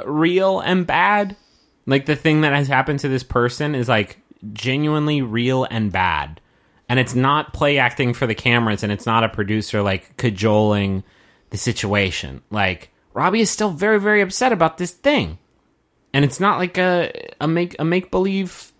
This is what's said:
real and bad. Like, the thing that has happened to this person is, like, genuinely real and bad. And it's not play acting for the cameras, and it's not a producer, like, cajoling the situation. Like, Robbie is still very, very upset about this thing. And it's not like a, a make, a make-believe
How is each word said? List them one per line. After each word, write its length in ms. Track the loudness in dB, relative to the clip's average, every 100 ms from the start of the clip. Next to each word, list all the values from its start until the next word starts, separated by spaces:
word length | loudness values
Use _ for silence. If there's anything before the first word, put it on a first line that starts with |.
| -4
real 540 | 0 2 2 2 0
and 260 | 0 0 0
bad. 500 | 2 2 2 -2 -8 _ _ _ _ 0
Like, 180 | 0 0
the 100 | 0
thing 260 | 2 4
that 120 | 4
has 140 | 2 2
happened 320 | 2 2 -2
to 80 | -2
this 140 | -2
person 500 | -2 0 0 0 -2
is, 160 | -2 0
like, 300 | 0 0 -8 _ _ -16
genuinely 720 | -8 -4 -2 0 0 0 -2
real 400 | -2 -2 0 0
and 280 | 0 -2 -2
bad. 500 | 0 0 0 -4 -12 _ _ _ _ -2
And 80 | 0
it's 160 | 0 0
not 380 | 2 0 -2
play 240 | -2 0 2
acting 360 | 2 0 -2
for 140 | 0 -2
the 80 | -2
cameras, 480 | 2 2 2 0
and 80 | -2
it's 140 | -4 0
not 180 | 0
a 60 | 0
producer, 520 | -2 -2 -2 -2 -2
like, 360 | 0 -2 -6 -4
cajoling 840 | -4 0 2 4 4 2 0 -2 -6 _ _ _ _
the 80 | -6
situation. 840 | -4 -4 0 0 0 -2 -10 -14 -8
Like, 400 | -2 -2 -4 -12 _ _
Robbie 260 | -2 0 2
is 100 | 0
still 200 | 0 -2
very, 260 | 0 2 2
very 220 | 2 2
upset 320 | 0 0 0
about 260 | 2 0 0
this 140 | -8
thing. 460 | -2 0 2 0 -8 _ _ _ _ _ _ _
And 120 | 0 0
it's 160 | 2
not 160 | 0 0
like 180 | -2 0
a, 520 | 2 2 0 -6 -14 -4
a 80 | 0
make, 300 | 0 -2 -2
a 60 | 0
make-believe 880 | 0 0 0 0 -2 -4 -8 -16